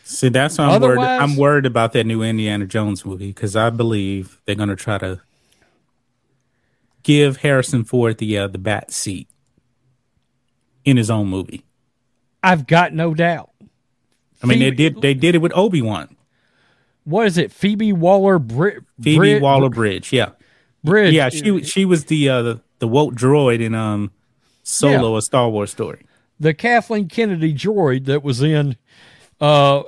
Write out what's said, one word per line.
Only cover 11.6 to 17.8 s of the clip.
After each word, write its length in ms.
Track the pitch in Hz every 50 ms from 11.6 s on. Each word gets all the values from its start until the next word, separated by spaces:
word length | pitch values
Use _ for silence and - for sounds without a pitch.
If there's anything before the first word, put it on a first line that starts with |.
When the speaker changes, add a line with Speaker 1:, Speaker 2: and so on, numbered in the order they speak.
| _ _ _ _ _ _ _ _ _ _ _ _ _ _ _ _
Speaker 2:
I've 240 | - 185 185 156 127
got 260 | - 160 170 180 - 160
no 200 | 160 165 170 156
doubt. 360 | 160 170 175 165 131 - _ _ _ _ _ _ _ _ _ _ _ _ _ _ _ _ _ _ _
Speaker 1:
I 40 | -
mean, 120 | 123 123 127
they 100 | 131 135
Speaker 2:
Phoebe 60 | 131 123 151 160
Speaker 1:
did, 120 | 151 -
they 120 | - 139 139
did 200 | 131 151 170 170
it 40 | 165
with 140 | 160 170 -
Obi-Wan. 640 | 180 202 233 185 143 113 110 104 80 69 - _ _ _ _ _ _ _ _ _ _ _ _ _ _ _ _ _ _ -
Speaker 2:
What 220 | 147 165 220 226
is 120 | 202 160 175
it? 120 | 135 98
Phoebe 400 | - - - 208 214 202